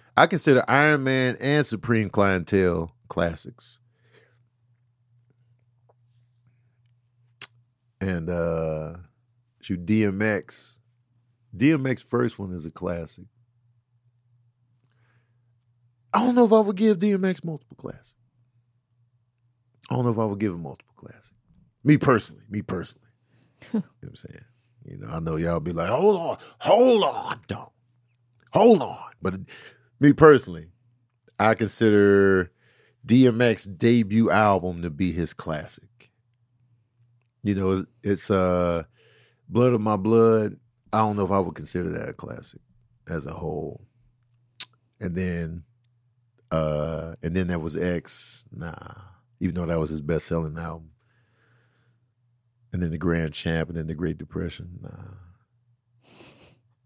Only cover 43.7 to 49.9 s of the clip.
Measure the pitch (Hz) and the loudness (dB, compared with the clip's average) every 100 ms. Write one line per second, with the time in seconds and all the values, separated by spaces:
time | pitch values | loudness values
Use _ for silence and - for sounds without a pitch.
43.7 | - - _ _ _ _ _ _ - - | -14 -20 _ _ _ _ _ _ -12 -12
44.7 | _ _ - 95 87 92 85 82 85 - | _ _ -12 -8 -4 -4 -4 -6 -10 -16
45.7 | _ _ _ _ _ _ _ - 80 78 | _ _ _ _ _ _ _ -6 -2 -2
46.7 | 76 78 78 82 82 85 90 90 85 80 | -2 -4 -6 -10 -10 -4 -2 -2 -4 -4
47.7 | 78 90 87 - - - - - - 82 | -4 -4 -4 -6 -14 -14 -18 -20 -14 -14
48.7 | - - - - _ _ - 92 87 82 | -14 -18 -20 -20 _ _ -8 -6 -4 -2
49.7 | 82 78 | -2 -4